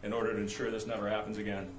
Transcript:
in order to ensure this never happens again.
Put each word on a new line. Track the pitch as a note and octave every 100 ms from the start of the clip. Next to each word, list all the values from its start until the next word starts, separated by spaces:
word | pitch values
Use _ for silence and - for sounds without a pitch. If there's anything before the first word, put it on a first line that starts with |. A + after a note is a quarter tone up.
in | G#2
order | A#2 A2
to | G#2+
ensure | G2+ - A#2+
this | A2 G#2+
never | A2 G2+
happens | G#2+ G#2 G#2+
again. | G#2 G2 F#2